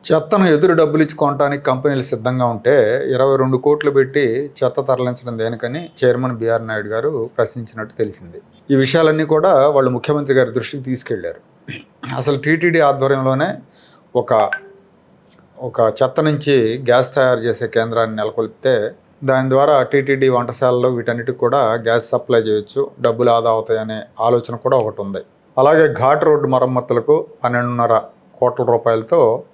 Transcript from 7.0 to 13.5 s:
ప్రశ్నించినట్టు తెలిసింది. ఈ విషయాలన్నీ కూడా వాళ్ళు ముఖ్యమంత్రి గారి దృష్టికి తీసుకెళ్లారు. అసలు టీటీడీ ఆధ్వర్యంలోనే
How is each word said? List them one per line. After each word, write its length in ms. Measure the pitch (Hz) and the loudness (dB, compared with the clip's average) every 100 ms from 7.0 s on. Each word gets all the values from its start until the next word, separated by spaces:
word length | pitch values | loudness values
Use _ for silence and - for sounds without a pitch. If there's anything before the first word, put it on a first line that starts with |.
| 143 143 113 - | -4 -4 -6 -2
ప్రశ్నించినట్టు 560 | 110 123 110 110 110 | -4 -4 -12 -12 -14
తెలిసింది. 480 | - 107 - 90 85 _ _ - | -6 -6 -6 -20 -20 _ _ 0
ఈ 40 | 139 | 2
విషయాలన్నీ 500 | 131 165 156 156 151 | 2 2 2 2 0
కూడా 440 | 156 180 147 143 | 2 4 4 4
వాళ్ళు 220 | 139 127 | 4 0
ముఖ్యమంత్రి 460 | 123 - 147 139 131 | -2 -2 -2 2 2
గారి 140 | 120 | 2
దృష్టికి 320 | 120 117 143 | -2 -6 -10
తీసుకెళ్లారు. 880 | 127 127 - 107 85 - _ _ - - - _ - 127 | -8 -8 -6 -6 -6 -12 _ _ -18 -18 -18 _ -10 -6
అసలు 220 | 139 139 | -2 -2
టీటీడీ 420 | 147 160 170 165 | 0 0 2 2
ఆధ్వర్యంలోనే 760 | 143 135 135 135 131 131 170 | 2 2 0 0 0 0 -2